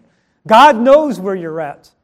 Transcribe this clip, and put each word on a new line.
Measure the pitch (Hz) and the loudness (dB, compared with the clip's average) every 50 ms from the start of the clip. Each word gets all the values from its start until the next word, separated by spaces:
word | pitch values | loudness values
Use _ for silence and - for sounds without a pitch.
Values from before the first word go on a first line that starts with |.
| _ _ _ _ _ _ _ _ _ - | _ _ _ _ _ _ _ _ _ 0
God | 220 226 269 302 277 214 | 2 4 4 4 4 2
knows | 240 269 269 302 311 294 220 175 | 2 2 2 2 2 -2 -6 -8
where | 180 202 190 | -8 -10 -10
you're | 185 170 160 156 165 | -10 -10 -12 -12 -12
at. | 160 143 143 - _ _ _ _ | -12 -12 -14 -18 _ _ _ _